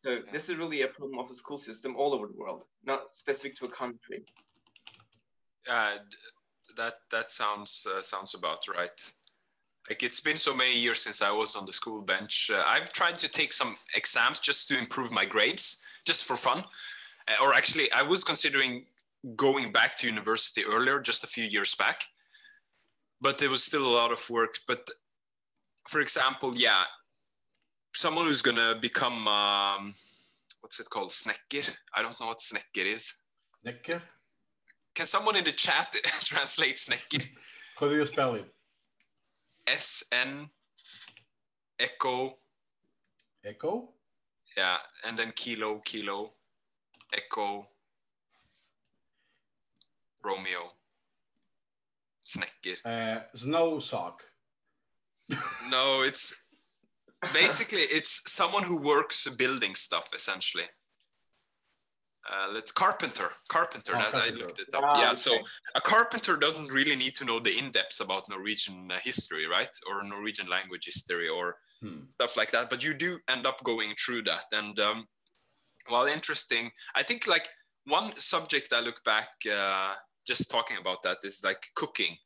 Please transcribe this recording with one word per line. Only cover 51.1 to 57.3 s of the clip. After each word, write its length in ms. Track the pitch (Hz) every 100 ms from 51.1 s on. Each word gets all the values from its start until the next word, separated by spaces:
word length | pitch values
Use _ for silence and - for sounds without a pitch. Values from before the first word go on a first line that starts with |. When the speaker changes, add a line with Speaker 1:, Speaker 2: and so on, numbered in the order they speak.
| _ _ _ _ _ _ _ _ _ _ _
Speaker 2:
snekker. 520 | - - 90 - 90 90
Speaker 3:
Uh, 360 | 117 117 113 110 -
snow 440 | 117 123 165 165 156
sock. 420 | - 110 87 - - _ _ _ _ _ _ _ _ _ -
<laughs> 80 | 135 131 - 120
Speaker 2:
No, 320 | 127 135 135
it's 420 | 135 143 - - _ _ _ _ _ _ _ _ 170